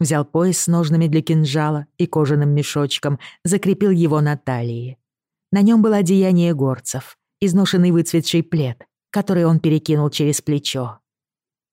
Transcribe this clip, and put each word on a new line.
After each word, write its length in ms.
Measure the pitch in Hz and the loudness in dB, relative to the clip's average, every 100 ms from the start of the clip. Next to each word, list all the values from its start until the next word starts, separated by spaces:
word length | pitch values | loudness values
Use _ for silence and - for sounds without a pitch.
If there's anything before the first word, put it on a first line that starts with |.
взял 240 | 151 151 | -2 0
пояс 340 | 147 160 180 165 | -2 0 0 0
с 80 | - | 0
ножнами 400 | 170 156 165 165 | 0 2 0 2
для 160 | 156 | 0
кинжала 640 | 156 160 151 151 151 151 147 - | 0 0 0 0 -2 -4 -6 -6
и 80 | 175 | -2
кожаным 440 | 160 143 147 147 | 0 0 0 0
мешочком, 680 | 147 139 147 143 - 147 143 - - | 0 -2 -2 -2 -2 -4 -6 -10 -8
закрепил 460 | 165 196 185 190 202 | -4 -2 0 0 2
его 300 | 175 165 151 | 2 2 2
на 160 | 147 147 | 0 -2
талии. 600 | - 123 120 117 123 131 _ _ _ _ - | -4 -6 -6 -8 -10 -16 _ _ _ _ -4
На 100 | 202 | 2
нём 200 | 202 226 | 4 4
было 140 | 220 208 | 4 2
одеяние 560 | 175 190 185 175 170 | 2 2 4 2 2
горцев, 640 | 147 135 123 - 135 - - _ - | 0 -2 -4 -8 -12 -12 -20 _ -4
изношенный 500 | 196 180 185 185 180 | 0 2 2 2 2
выцветший 520 | 170 160 170 - 170 | 2 0 -2 0 -2
плед, 440 | 165 160 131 120 - _ _ | -2 -2 -4 -8 -16 _ _
который 340 | 208 196 180 | -6 -2 0
он 160 | 165 160 | 2 2
перекинул 500 | 160 156 160 147 147 | 2 0 0 0 0
через 300 | - 147 143 | 0 -2 -2
плечо. 580 | - 147 - 135 117 107 _ _ _ _ _ _ _ | -2 -4 -4 -8 -8 -12 _ _ _ _ _ _ _